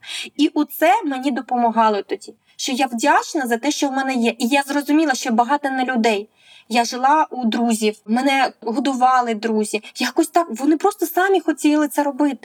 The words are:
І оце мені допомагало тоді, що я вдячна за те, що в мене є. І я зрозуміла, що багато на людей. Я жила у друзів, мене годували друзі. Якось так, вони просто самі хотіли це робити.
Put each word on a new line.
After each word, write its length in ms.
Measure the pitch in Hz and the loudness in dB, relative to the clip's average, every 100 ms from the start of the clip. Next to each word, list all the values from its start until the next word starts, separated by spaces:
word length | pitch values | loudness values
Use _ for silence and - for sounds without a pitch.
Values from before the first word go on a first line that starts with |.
| - - - - | -14 -14 -10 0
І 140 | 302 | 0
оце 480 | 302 294 - 311 440 | 0 -4 2 2 2
мені 260 | 330 262 269 | 0 -4 -4
допомагало 720 | 254 - 247 233 220 220 208 | -4 -4 0 2 2 2 0
тоді, 320 | - - - - _ - | -4 -10 -10 -20 _ -10
що 160 | - | -6
я 140 | 247 269 | -2 -2
вдячна 600 | 233 285 370 - 320 247 | 0 2 2 0 -4 -2
за 100 | 233 | -2
те, 140 | 277 | -2
що 180 | - 285 | -2 -2
в 40 | |
мене 220 | 262 269 | -2 -2
є. 200 | 269 233 233 | 0 0 0
І 80 | 240 | 0
я 160 | 277 | 0
зрозуміла, 520 | 277 294 285 302 311 | 0 -4 0 2 2
що 160 | 254 269 | 0 0
багато 400 | 226 240 294 277 | 0 2 0 -2
на 140 | 262 | -2
людей. 440 | 254 254 233 202 214 _ _ - - | -2 0 0 0 -4 _ _ -20 -4
Я 160 | 233 | -2
жила 420 | 233 247 262 311 302 | -2 0 2 2 2
у 140 | 247 | -2
друзів, 500 | 233 226 233 214 214 208 208 | -2 0 0 0 0 -2 -2
мене 460 | 233 277 269 254 - | 0 2 2 0 -4
годували 760 | 226 233 269 262 254 254 240 | -6 -2 -2 2 4 4 2
друзі. 480 | 220 226 214 214 208 - - | -2 -2 -2 -2 -6 -8 -6
Якось 320 | 233 - 320 | -2 0 0
так, 180 | 349 339 | 0 -2
вони 260 | 220 285 311 | -2 0 2
просто 300 | 392 - 330 | 0 -2 -2
самі 340 | - 392 381 | 0 2 2
хотіли 480 | 311 294 302 302 294 | 0 0 2 2 2
це 140 | - | 0
робити. 360 | 285 262 294 233 | -2 0 -2 -2